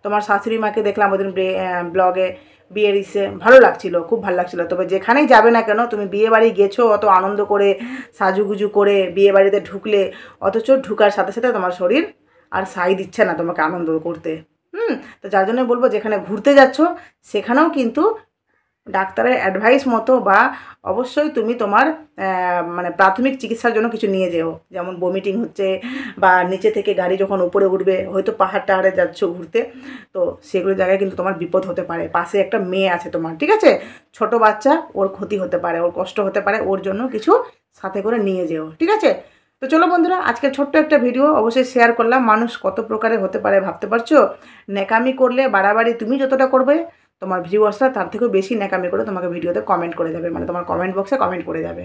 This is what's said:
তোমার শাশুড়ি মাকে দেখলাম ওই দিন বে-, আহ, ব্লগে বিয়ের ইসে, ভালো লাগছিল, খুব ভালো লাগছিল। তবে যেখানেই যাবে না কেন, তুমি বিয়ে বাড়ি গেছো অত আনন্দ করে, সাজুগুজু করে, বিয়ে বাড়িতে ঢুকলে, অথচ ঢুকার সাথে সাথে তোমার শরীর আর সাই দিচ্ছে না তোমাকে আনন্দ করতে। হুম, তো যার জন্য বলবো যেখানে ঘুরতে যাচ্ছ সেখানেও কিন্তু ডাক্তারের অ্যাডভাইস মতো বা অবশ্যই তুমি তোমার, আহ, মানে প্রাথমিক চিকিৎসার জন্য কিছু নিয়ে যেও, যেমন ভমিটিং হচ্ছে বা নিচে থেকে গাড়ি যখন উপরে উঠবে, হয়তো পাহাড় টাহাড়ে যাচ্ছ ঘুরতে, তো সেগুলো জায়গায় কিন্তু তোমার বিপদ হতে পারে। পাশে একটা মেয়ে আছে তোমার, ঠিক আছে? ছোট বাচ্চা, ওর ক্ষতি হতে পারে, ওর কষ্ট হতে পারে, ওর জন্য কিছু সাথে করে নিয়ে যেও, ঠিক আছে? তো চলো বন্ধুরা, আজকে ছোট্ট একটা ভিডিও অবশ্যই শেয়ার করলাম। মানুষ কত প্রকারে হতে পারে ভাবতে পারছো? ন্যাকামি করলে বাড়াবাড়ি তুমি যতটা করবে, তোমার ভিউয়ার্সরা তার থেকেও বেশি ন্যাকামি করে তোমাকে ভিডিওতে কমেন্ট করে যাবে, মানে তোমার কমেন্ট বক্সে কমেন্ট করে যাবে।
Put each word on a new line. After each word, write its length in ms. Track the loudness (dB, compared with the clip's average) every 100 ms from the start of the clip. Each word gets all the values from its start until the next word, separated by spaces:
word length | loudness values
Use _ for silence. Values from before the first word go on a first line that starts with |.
তোমার 160 | -2 -4
শাশুড়ি 380 | 0 -2 0 -2
মাকে 220 | -2 -2
দেখলাম 260 | -2 0 0
ওই 60 | 0
দিন 120 | -2
বে-, 280 | -2 -2 -2
আহ, 240 | -4 -4
ব্লগে 440 | -2 2 2 2 -4 -6 _ _ _
বিয়ের 260 | -2 0 0
ইসে, 260 | -2 -4 -4
ভালো 300 | 0 10 10
লাগছিল, 340 | 10 2 -4 -4
খুব 160 | -2 -4
ভালো 140 | 0 -2
লাগছিল। 240 | -2 -6 -4
তবে 180 | -4 -2
যেখানেই 400 | -2 2 2 6
যাবে 240 | 8 8
না 100 | 4
কেন, 240 | 2 0 0
তুমি 200 | -4 -4
বিয়ে 220 | 0 2
বাড়ি 180 | 4 4
গেছো 320 | 4 0 2 2
অত 160 | 4
আনন্দ 360 | 4 4 2 -2
করে, 240 | 0 2 2 0 -6 -14 -16 -2
সাজুগুজু 480 | 0 0 -2 -2 0
করে, 280 | 2 2 2 0
বিয়ে 180 | 4 4
বাড়িতে 260 | 6 4 2
ঢুকলে, 400 | -4 -10 -2 0 0 -6 -20 _
অথচ 280 | -2 -2 2 2 2
ঢুকার 240 | 2 2
সাথে 220 | 2 -4
সাথে 160 | -2 -2
তোমার 200 | -2 -4
শরীর 320 | -2 0 0 -2 _ _ _ _
আর 100 | -6 -6
সাই 180 | -2 0 0
দিচ্ছে 220 | -4 -2 0
না 40 | 0
তোমাকে 200 | -4 -2 -2
আনন্দ 200 | -2 -4 -4 -6
করতে। 260 | -8 -10 -10 -14 _ _
হুম, 200 | -6 -6 -6 -10 -18
তো 60 | -2
যার 120 | 0 0
জন্য 140 | 0 0
বলবো 160 | 0 0
যেখানে 220 | -2 -4 -4 -4
ঘুরতে 240 | -2 4
যাচ্ছ 240 | 6 6 4 0 -2 -16 _ -6
সেখানেও 380 | -6 0 2 2 0
কিন্তু 240 | -2 0 0 -2 _ _ _ _ _ _ -6
ডাক্তারের 500 | -4 -4 -2 0 0
অ্যাডভাইস 440 | -2 0 2 2 2
মতো 180 | -2 2 2 4
বা 100 | 4 4 -2 -20 -14 -6
অবশ্যই 400 | -4 -2 -2 -2 -2
তুমি 160 | -4 -4
তোমার, 240 | 0 2 2 -2 -14 -8
আহ, 440 | -4 -2 0 -2 -4 -6
মানে 140 | -6 2
প্রাথমিক 360 | 2 4 -2 -2
চিকিৎসার 300 | -8 -2 -2 0
জন্য 120 | -2
কিছু 120 | -2 -2
নিয়ে 140 | -2 -2
যেও, 160 | -2 -4 -8 _
যেমন 180 | -10 -10 -4
ভমিটিং 320 | -4 -2 -4 -4
হচ্ছে 240 | -6 -4 -4 -4 -6 -10 -12 0
বা 100 | 2 4 2
নিচে 180 | 0 0 0
থেকে 140 | -2 -2
গাড়ি 160 | -2 -2
যখন 160 | -2 0 0
উপরে 180 | 2 2
উঠবে, 220 | 2 0 -2 -2
হয়তো 180 | -4 -4 -2
পাহাড় 240 | -2 -2 0
টাহাড়ে 240 | 0 2 0
যাচ্ছ 200 | -2 -2 -6
ঘুরতে, 260 | -6 -6 -6 -6 -12 -20 -20 -12
তো 80 | -4 -4 -6 -6
সেগুলো 220 | -4 -2
জায়গায় 260 | 0 0 0
কিন্তু 120 | 0 -2
তোমার 140 | -4 -4
বিপদ 200 | -2 -2 -2
হতে 120 | -6 -6
পারে। 140 | -8 -4 -4
পাশে 200 | -2 -2
একটা 140 | 0 -2 -2
মেয়ে 200 | -2 0 -2
আছে 120 | -4 -6
তোমার, 160 | -6 -4
ঠিক 100 | 0 4
আছে? 140 | 4 4 -4 -20 _ -6
ছোট 160 | -2
বাচ্চা, 380 | 4 2 4 2 2 -2
ওর 140 | -4 -4 -4
ক্ষতি 200 | -6 -6
হতে 160 | -2 -2
পারে, 140 | -2 -2
ওর 120 | -2 -4
কষ্ট 180 | -6 -4 -2
হতে 140 | -2 -2
পারে, 120 | -2 -2
ওর 80 | -2 -4
জন্য 140 | -6 -6
কিছু 180 | -2 2 2 2 _ _ _
সাথে 220 | -8 -6
করে 160 | -2 -2 -2
নিয়ে 160 | -2 -4
যেও, 140 | -6 -8 -6
ঠিক 140 | -2 2
আছে? 140 | 2 0 -8 _ _ _
তো 20 | 0
চলো 140 | 2 4
বন্ধুরা, 260 | 2 2 0 -2
আজকে 160 | -2 -2 -2
ছোট্ট 160 | 0 2
একটা 200 | 4 2 2
ভিডিও 200 | 2 2 2
অবশ্যই 260 | 2 0 0
শেয়ার 180 | 4 4 4
করলাম। 220 | 2 2 4
মানুষ 180 | 2 0 -4
কত 120 | -6 -4 -6
প্রকারে 280 | -2 0 0
হতে 160 | -2 -2
পারে 140 | 2 2 0
ভাবতে 200 | -8 -4
পারছো? 260 | -4 4 4 4 -2 -20 -20 -8
ন্যাকামি 380 | -6 0 0 0 2
করলে 220 | 2 2 2
বাড়াবাড়ি 440 | 2 2 2 0 -2
তুমি 140 | -4 -2
যতটা 240 | 0 2 2
করবে, 220 | 2 2 0 -2 _ _ _
তোমার 180 | -6 -6 -2
ভিউয়ার্সরা 400 | 0 0 2 -2 0
তার 120 | -6
থেকেও 160 | -4 -2 0
বেশি 160 | -2 -4
ন্যাকামি 280 | -2 -4 -2
করে 100 | -4 -4
তোমাকে 180 | -6 -6
ভিডিওতে 260 | -6 -4 -4 -2
কমেন্ট 240 | -2 -2 -6
করে 120 | -6
যাবে, 160 | -4 -6
মানে 140 | -6 -6
তোমার 140 | -8 -6
কমেন্ট 220 | -4 -4 -4
বক্সে 200 | -4 -2
কমেন্ট 220 | -2 -4 -8
করে 120 | -8 -8
যাবে। 180 | -10